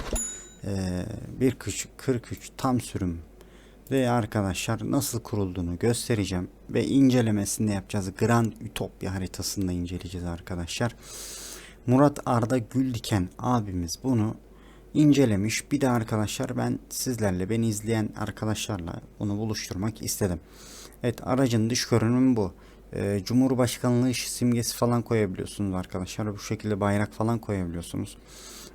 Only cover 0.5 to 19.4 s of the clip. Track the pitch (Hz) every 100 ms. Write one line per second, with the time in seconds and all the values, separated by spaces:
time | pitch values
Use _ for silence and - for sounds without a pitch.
0.5 | - 101 98 92 90 - - - - 131
1.5 | 120 - - - - - 120 - - -
2.5 | - 131 127 - - 92 82 - - -
3.5 | - - - - 135 123 120 104 107 98
4.5 | 87 - 110 107 135 - 113 - 107 95
5.5 | 92 87 87 113 117 - 113 92 90 90
6.5 | - - 120 - 131 135 123 113 104 101
7.5 | - 107 98 - 104 95 90 113 117 110
8.5 | - 113 - 92 - 92 95 90 - -
9.5 | 101 95 90 87 90 87 90 87 85 -
10.5 | 90 82 - 120 - - - - - -
11.5 | - - - - 127 143 143 - 120 113
12.5 | 131 107 127 131 117 - 104 90 - 120
13.5 | 123 101 90 82 - 131 117 107 - -
14.5 | - - - - - 151 139 131 98 107
15.5 | - - 143 131 120 110 110 104 - 127
16.5 | 120 120 - - - 131 117 107 90 92
17.5 | 113 113 104 104 113 107 - 104 - 110
18.5 | 104 - 101 85 - - - 107 101